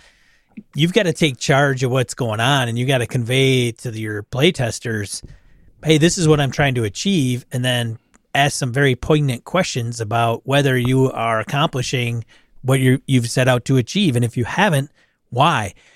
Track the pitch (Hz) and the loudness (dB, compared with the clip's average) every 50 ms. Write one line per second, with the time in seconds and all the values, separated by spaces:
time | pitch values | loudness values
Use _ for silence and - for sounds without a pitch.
0 | _ _ _ _ _ _ _ _ _ _ _ - - _ - 143 156 175 - 220 | _ _ _ _ _ _ _ _ _ _ _ -20 -20 _ -2 -2 0 2 2 2
1 | 196 170 151 - 170 147 127 - - - 139 135 147 139 131 123 135 123 127 131 | 0 0 0 0 0 0 0 -2 0 2 2 4 4 2 0 0 -2 -2 0 0
2 | 120 - - - 131 113 104 107 117 135 143 135 123 117 113 120 123 135 135 123 | -2 -2 -4 -6 -4 -4 -2 0 0 2 2 2 0 -2 -2 -2 -2 0 0 0
3 | 117 - - 127 117 110 127 135 135 131 131 127 120 117 113 - - 127 107 110 | -2 -2 -4 -4 -2 0 0 2 2 2 2 2 0 -2 -4 -8 -12 -10 -10 -8
4 | 110 107 107 104 101 - - 127 147 185 185 - 127 110 - - - 120 113 107 | -8 -6 -8 -8 -8 -8 -2 2 2 2 2 0 -4 -4 -4 -6 -8 -6 -6 -6
5 | 101 - - - - - - - _ - - _ - - _ _ - 151 160 147 | -6 -8 -10 -14 -14 -18 -20 -20 _ -20 -20 _ -20 -20 _ _ 0 2 2 4
6 | 160 175 - 196 165 156 156 147 143 123 - - 147 139 127 123 110 101 - - | 4 2 2 2 2 4 4 4 2 -2 0 0 0 0 2 0 -2 -2 -4 -4
7 | - 196 196 160 131 127 123 123 - - - 123 123 127 123 120 117 113 113 - | -2 0 2 2 2 0 -2 -4 -6 -6 -6 -2 -2 0 0 0 -2 -4 -6 -10
8 | _ _ _ _ _ _ - 139 143 139 - - 143 123 117 139 143 135 123 - | _ _ _ _ _ _ 0 0 0 2 0 -2 -4 -2 0 0 2 2 0 -2
9 | - - 156 151 147 135 120 - _ - - 180 185 - - 135 117 117 113 113 | 0 0 2 2 2 0 -4 -4 _ -4 -2 -2 -2 0 -4 -6 -6 -6 -6 -8
10 | 110 104 117 117 117 117 117 - - 131 135 143 139 139 131 127 120 123 131 131 | -6 -4 0 0 0 0 -2 -4 -4 0 0 2 2 2 2 2 2 2 2 4
11 | 131 127 - 120 113 113 113 110 107 - - 139 156 165 - 127 123 - - 127 | 2 2 0 -2 -2 -2 -2 -2 -2 -2 -2 -2 0 0 -2 -4 -4 -4 -4 -2
12 | 120 117 120 117 - _ _ _ _ _ _ - - 127 135 135 131 127 127 - | -2 -2 -4 -6 -8 _ _ _ _ _ _ -8 -2 0 2 4 4 4 2 2
13 | - - 135 127 117 113 - 135 127 127 123 123 - - 135 131 113 - - 196 | 0 0 0 2 2 0 0 0 2 2 2 0 0 2 2 2 2 0 -2 0
14 | 208 156 120 120 120 117 - 127 117 - - - 202 214 151 135 139 - _ _ | 0 2 2 2 0 -2 -2 -4 -4 -4 0 0 2 2 2 0 -2 -4 _ _
15 | _ _ _ _ _ - 120 123 147 170 151 120 104 - - _ _ _ _ | _ _ _ _ _ -8 -2 0 2 2 2 0 -4 -6 -10 _ _ _ _